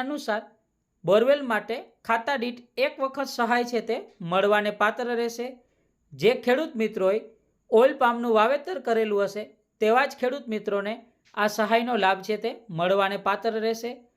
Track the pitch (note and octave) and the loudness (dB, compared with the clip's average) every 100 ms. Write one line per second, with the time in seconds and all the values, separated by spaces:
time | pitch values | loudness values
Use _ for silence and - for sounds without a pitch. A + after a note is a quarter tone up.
0 | C4 D4 A#3+ G#3+ - _ _ _ _ _ | -6 -6 -4 -6 -6 _ _ _ _ _
1 | E3 G#3 B3+ D4 B3+ G#3 - B3 - _ | 2 4 6 2 0 -4 -4 -8 -10 _
2 | - A#3 A#3+ C#4 B3 A#3+ - - C#4+ D4 | -2 -2 -2 -4 -4 -8 -10 -4 -2 -2
3 | C4+ C#4+ C4+ - A3+ A#3+ A#3+ A#3 A3 C4 | -6 -4 -6 -2 0 0 0 -4 -4 -6
4 | - - E3 F#3 G3+ G#3 G#3 G#3 G#3 A3+ | -8 -14 -2 2 4 2 2 0 0 0
5 | A#3+ A#3+ A#3 A#3 B3 B3 _ _ _ _ | -4 -4 -4 -6 -10 -14 _ _ _ _
6 | _ C3+ G3 B3+ B3 C4+ E4 B3 A3 A3 | _ 0 2 2 2 0 0 -2 -4 0
7 | F#3 A3 - _ _ _ - A3 C4+ D4 | 0 0 -4 _ _ _ 2 4 4 4
8 | A#3+ A#3 A#3+ A3 A3+ C#4+ F4+ E4 B3 A3 | 0 2 2 4 4 2 -4 -6 -2 0
9 | A3 G3+ G3 G#3 G#3+ _ _ _ G#3+ A#3+ | 2 0 -2 -4 -12 _ _ _ 2 4
10 | C4+ - B3 C#4 A#3 G#3+ G#3+ G3+ G3+ A#3 | 2 -2 -4 -4 -6 -6 -4 -4 -4 -8
11 | - _ _ - G#3 G#3+ G#3 A3+ A#3+ A#3 | -14 _ _ -2 -2 0 2 2 2 2
12 | F#3+ F#3+ F#3 G#3 - C3+ - E3 F3+ G3 | 2 2 -2 -4 -6 -8 -10 -2 2 2
13 | G3 G3 G3 G#3 - G#3+ A3 A3+ A#3+ C4 | 2 0 -2 -2 -2 -2 -2 -4 -8 -12
14 | _ | _